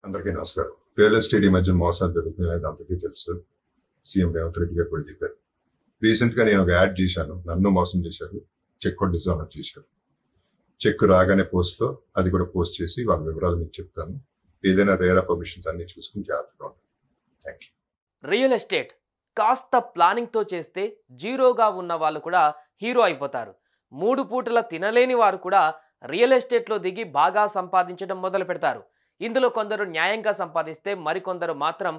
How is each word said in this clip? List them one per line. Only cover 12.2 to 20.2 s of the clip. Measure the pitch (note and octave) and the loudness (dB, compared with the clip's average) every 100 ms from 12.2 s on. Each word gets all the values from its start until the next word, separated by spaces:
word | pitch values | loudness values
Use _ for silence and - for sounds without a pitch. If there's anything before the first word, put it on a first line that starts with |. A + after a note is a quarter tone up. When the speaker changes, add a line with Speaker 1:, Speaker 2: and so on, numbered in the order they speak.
| F#2 | 0
Speaker 1:
కూడా | F2+ F2 | 0 -2
పోస్ట్ | F#2 E2+ - | -2 -4 -4
చేసి | E2+ - A#2 | -8 -4 -2
వాళ్ళ | D#2+ D#2 | -2 -4
వివరాలు | D#2+ F2+ F2 | -4 -2 -2
మీకు | E2 - | -6 -12
చెప్తాను. | F#2 - E2 - - _ _ _ | -14 -12 -12 -12 -18 _ _ _
ఏదైనా | G2 F#2+ G2+ F#2 | 0 2 4 2
రేరా | F2+ F#2 | 4 2
పర్మిషన్స్ | F2+ E2+ F2 F#2 D#2+ | 2 -4 -6 -12 -10
అన్నీ | E2+ E2 | -10 -12
చూసుకుని | - - G#2 D#2+ | -16 -14 -12 -6
జాగ్రత్తగా | D2 - - D2 | -6 -8 -14 -18
ఉండండి. | - _ _ _ _ _ _ C#2 | -18 _ _ _ _ _ _ -18
Thank | - | -18
you. | - _ _ _ _ _ | -20 _ _ _ _ _
Speaker 2:
రియల్ | C#3 G#3 C4 A#3+ | -4 0 2 0
ఎస్టేట్ | - E3 B2 _ _ _ _ - | 0 -4 -4 _ _ _ _ 0
కాస్త | G#3+ C4 - B3 A#3+ | 0 0 0 0 0
ప్లానింగ్‌తో | E3+ E3+ A3 | 2 4 2